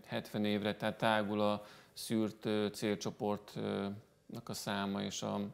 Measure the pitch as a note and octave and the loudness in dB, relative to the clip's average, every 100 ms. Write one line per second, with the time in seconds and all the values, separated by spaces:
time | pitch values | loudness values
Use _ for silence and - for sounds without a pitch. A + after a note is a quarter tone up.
0 | - A2+ - A2 G#2 G#2 G#2 G2 A2 - | -6 -6 -2 0 2 4 2 0 -2 2
1 | A2+ G#2+ G2+ G#2+ G#2 G#2 - - - - | 4 4 4 2 2 2 -4 -18 -18 -12
2 | - A2+ G#2+ - A2+ G#2+ G#2 - A2 G2+ | 0 2 2 0 0 2 0 0 0 0
3 | A2 - G#2 G#2 - - G#2+ G2+ G2+ G#2 | -2 -2 -2 -2 -6 -4 -2 0 -2 -4
4 | - _ - A#2 - G#2+ - G2+ G2 G2+ | -12 _ -14 -10 -8 -6 -2 0 0 -2
5 | G2+ - G#2+ G2+ G2+ | -4 -4 -2 -2 -4